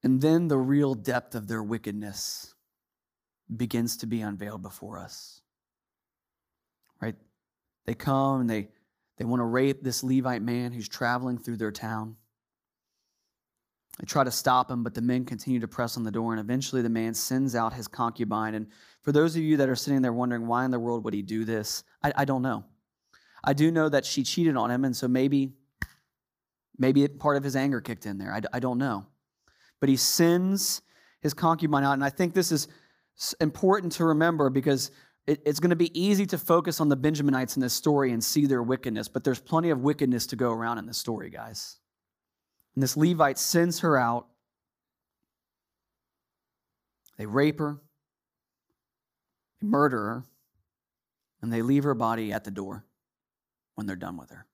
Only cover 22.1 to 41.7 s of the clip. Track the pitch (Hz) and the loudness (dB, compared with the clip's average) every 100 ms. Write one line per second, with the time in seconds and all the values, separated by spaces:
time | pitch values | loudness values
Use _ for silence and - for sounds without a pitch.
22.1 | 143 139 135 131 110 - _ _ _ _ | 0 0 0 -2 -4 -8 _ _ _ _
23.1 | _ _ - - 143 156 165 156 143 - | _ _ -6 -2 4 4 4 4 2 0
24.1 | - 127 - 165 135 113 123 135 117 127 | -4 -2 2 2 2 0 0 0 0 0
25.1 | 127 135 139 135 131 _ _ - _ _ | 2 4 2 0 -6 _ _ -14 _ _
26.1 | _ _ _ _ _ _ - 131 135 139 | _ _ _ _ _ _ 0 4 4 4
27.1 | 139 151 139 139 131 135 127 - 113 107 | 2 0 0 0 0 0 -2 -4 -8 -8
28.1 | 98 98 101 107 123 127 123 139 104 98 | -8 -6 -6 -6 -4 -2 -2 -2 -4 -8
29.1 | _ _ _ _ _ _ _ 139 131 - | _ _ _ _ _ _ _ 4 4 4
30.1 | - 165 175 185 196 - - _ _ _ | 4 6 6 2 0 -2 -4 _ _ _
31.1 | _ 151 147 170 165 160 147 139 139 139 | _ -6 0 2 2 2 2 2 2 0
32.1 | - 180 190 175 151 - - _ _ _ | 0 0 2 2 0 -2 -12 _ _ _
33.1 | _ - - 156 147 185 202 175 - 165 | _ -8 -2 -2 2 2 2 0 0 2
34.1 | 156 165 165 139 131 135 135 127 - _ | 4 2 4 2 2 2 0 -2 -10 _
35.1 | _ - 147 147 151 175 170 170 165 185 | _ -2 0 0 2 2 2 0 0 2
36.1 | 202 196 175 - 170 175 160 156 135 143 | 2 2 -2 2 2 2 0 2 2 2
37.1 | 156 143 135 127 - 127 - - 143 131 | 2 2 0 0 -2 -2 0 2 4 4
38.1 | 117 110 - 143 131 117 131 131 110 110 | 0 0 2 2 2 0 -2 -2 -6 -4
39.1 | - 139 123 - 165 170 139 135 147 135 | -2 -2 -2 0 0 2 2 0 2 2
40.1 | 123 - 117 123 113 117 117 110 113 - | 0 -2 -2 -2 -2 -4 -6 -6 -8 -6
41.1 | 110 - 90 113 107 - | -6 -8 -14 -14 -14 -16